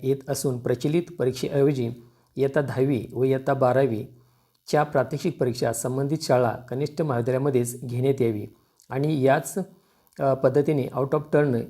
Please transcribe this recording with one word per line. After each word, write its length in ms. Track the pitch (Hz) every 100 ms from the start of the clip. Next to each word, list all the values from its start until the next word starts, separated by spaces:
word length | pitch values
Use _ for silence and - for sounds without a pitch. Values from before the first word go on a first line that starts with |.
येत 140 | 131 135 -
असून 300 | 139 143 123
प्रचलित 440 | 123 123 151 165 170 -
परीक्षेऐवजी 720 | 127 127 147 143 139 131 117 120 - _ _ -
इयत्ता 240 | 139 151
दहावी 460 | 131 127 135 131 117
व 120 | 117
इयत्ता 300 | 131 131 131
बारावीच्या 1300 | 135 127 127 139 107 117 - _ _ _ _ - 151
प्रात्यक्षिक 580 | 147 143 127 147 180 -
परीक्षा 320 | 131 113 123
संबंधित 460 | 113 123 131 139 156
शाळा 300 | - 127 120
कनिष्ठ 520 | - - 123 147 -
महाविद्यालयामध्येच 840 | 156 120 117 131 143 123 120 120
घेण्यात 380 | 127 120 131 131
यावी 240 | 117 104 110 - _ _ -
आणि 320 | 131 151 156
याच, 360 | 131 147 - 196 180 - _ _ _ -
अ, 140 | 139
पद्धतीने 540 | 131 135 147 143 147 123 135
out 180 | 135
of 60 | 151 143
turn 220 | 147 147 117 117